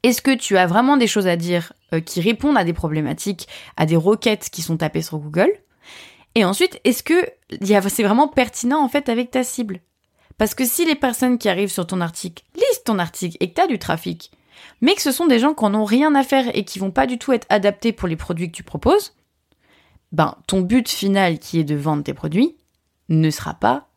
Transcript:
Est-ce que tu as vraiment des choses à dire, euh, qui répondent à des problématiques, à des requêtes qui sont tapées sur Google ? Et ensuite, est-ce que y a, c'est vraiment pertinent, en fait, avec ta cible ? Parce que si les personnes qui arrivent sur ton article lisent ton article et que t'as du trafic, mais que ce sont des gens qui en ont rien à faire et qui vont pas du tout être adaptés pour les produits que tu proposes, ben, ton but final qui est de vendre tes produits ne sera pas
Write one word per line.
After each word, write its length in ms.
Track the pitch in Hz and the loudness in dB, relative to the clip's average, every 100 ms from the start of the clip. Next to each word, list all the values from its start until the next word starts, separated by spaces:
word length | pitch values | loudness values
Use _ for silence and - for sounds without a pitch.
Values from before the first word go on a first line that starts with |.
Est-ce 180 | 247 240 | 4 2
que 140 | - 262 | 0 0
tu 220 | - 190 | 2 2
as 100 | 180 | 4
vraiment 300 | 190 254 294 | 4 4 4
des 100 | 226 | 4
choses 200 | 214 185 | 2 0
à 100 | 170 | 0
dire, 340 | 170 175 170 - _ | 0 -2 -4 -16 _
euh, 80 | 165 | -4
qui 180 | 165 - | -4 -2
répondent 380 | 175 226 294 262 | 0 0 2 2
à 80 | 170 | 0
des 80 | |
problématiques, 720 | 165 160 156 143 151 196 180 - - - - | -2 -4 -2 -4 -4 -6 -8 -12 -18 -18 -4
à 80 | 156 | 0
des 100 | 165 | 2
requêtes 540 | 170 220 240 214 - | 2 2 0 -2 -6
qui 120 | - | -10
sont 140 | 165 165 | -6 -4
tapées 280 | 156 160 | -4 -4
sur 160 | 160 156 | -6 -10
Google ? 340 | 151 160 262 415 _ _ - - - _ _ 233 | -6 0 0 0 _ _ -20 -20 -20 _ _ 2
Et 80 | |
ensuite, 380 | 185 196 359 - | 2 2 -2 0
est-ce 180 | - 240 | 0 0
que 280 | - 339 - - _ - | 2 0 0 -8 _ -8
y 140 | 196 208 | 2 2
a, 60 | 196 | 2
c'est 160 | - | 0
vraiment 240 | 202 220 302 | 2 4 2
pertinent, 560 | - 247 - 240 302 | 2 0 -2 -2 0
en 60 | 277 | 0
fait, 180 | 294 277 | 0 -2
avec 240 | 233 240 | -2 -2
ta 140 | 262 247 | -4 -4
cible ? 340 | - 220 180 _ _ _ _ _ - | -6 -8 -8 _ _ _ _ _ -4
Parce 160 | 220 | -2
que 120 | - 254 | 0 -2
si 200 | - 330 | 0 0
les 100 | 294 | 2
personnes 420 | 262 233 254 247 | 0 0 0 0
qui 120 | 214 | 0
arrivent 220 | 180 202 | 0 -2
sur 160 | - 170 | -4 -4
ton 140 | 190 | -4
article 420 | 170 - 185 165 _ 330 | -4 -6 -14 -14 _ -2
lisent 280 | 523 453 | 0 0
ton 160 | - 208 | -2 -2
article 380 | 165 - 180 170 | -2 -4 -8 -4
et 100 | 175 | -4
que 40 | |
t'as 140 | - 370 | 0 0
du 120 | 214 | 0
trafic, 520 | - 156 180 165 - _ _ - - _ | -4 -6 -6 -10 -14 _ _ -20 -20 _
mais 140 | 247 392 | 0 2
que 60 | |
ce 100 | 285 | 0
sont 160 | 262 339 | 0 2
des 120 | 240 | 4
gens 140 | 269 | 2
qui 100 | 311 | 0
en 120 | 208 208 | 0 0
ont 100 | 214 | 2
rien 280 | 233 302 285 | 2 4 2
à 80 | |
faire 320 | 269 269 240 - | 2 0 0 -4
et 100 | 196 | -6
qui 140 | 185 | -6
vont 120 | 196 | -2
pas 160 | 220 262 | 0 0
du 100 | 240 | -2
tout 140 | - | -2
être 160 | 240 - | -2 2
adaptés 440 | 208 202 202 233 | 2 2 0 -4
pour 140 | - 185 | -2 -6
les 80 | 160 | -6
produits 360 | - 170 175 | -6 -6 -6
que 40 | - | -10
tu 80 | |
proposes, 500 | - - 247 403 - _ _ _ _ _ _ _ _ _ _ | -12 -2 2 2 0 _ _ _ _ _ _ _ _ _ _
ben, 240 | 156 156 - - | -2 -2 -2 -4
ton 140 | 190 | -2
but 280 | 180 247 240 | 2 0 0
final 500 | - 196 196 185 165 | -4 0 2 2 -2
qui 200 | - 165 | -2 -2
est 40 | |
de 120 | 151 147 | 0 -2
vendre 280 | 147 147 | -2 -2
tes 100 | 147 | -4
produits 420 | 143 151 165 311 - _ _ _ _ - | -8 -4 0 0 -2 _ _ _ _ -2
ne 200 | 160 156 | 0 2
sera 240 | 151 - | -2 -8
pas 340 | - 220 269 _ | 0 0 0 _